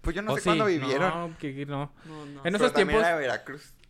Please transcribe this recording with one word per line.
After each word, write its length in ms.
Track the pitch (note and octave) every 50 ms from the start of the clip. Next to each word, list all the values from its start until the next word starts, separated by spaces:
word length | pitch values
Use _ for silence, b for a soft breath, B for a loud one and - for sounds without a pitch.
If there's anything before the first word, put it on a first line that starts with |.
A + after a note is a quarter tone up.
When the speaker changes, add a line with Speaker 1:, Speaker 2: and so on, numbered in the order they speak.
Speaker 1:
Pues 140 | - E3+ D#3
yo 60 | F3+
no 100 | G#3 A3 C3
Speaker 2:
¿O 40 |
Speaker 1:
sé 60 | - -
cuándo 240 | F3+ E3+ D#3+ A3
Speaker 2:
sí? 100 | G3+ F3 D3+
Speaker 1:
vivieron. 300 | C3+ C#3 C3 C#3 F3 F#3 D#3+ E3+ E3+ E3
Speaker 2:
No, 60 | E3
Cricri 280 | - - C#3+ C3+ C#3 C#3+
no. 260 | C#3+ C#3+ C#3 D3 C#3+ - - -
Speaker 3:
No, 200 | D#3+ D#3 D3+ D3+
no. 120 | C#3+ C#3+
Speaker 2:
En 60 | C#3+ -
Speaker 1:
Pero 120 | F3 F#3+
Speaker 2:
esos 160 | G#3+ B3 A#3+ -
Speaker 1:
también 140 | A#3 G3
Speaker 2:
tiempos 180 | F#3+ G3+ A3 A3
Speaker 1:
era 80 | F3 E3+
de 40 | D#3
Veracruz, 520 | C#3 B2 A2+ G#2+ - - C3+ D3 - - - _ - _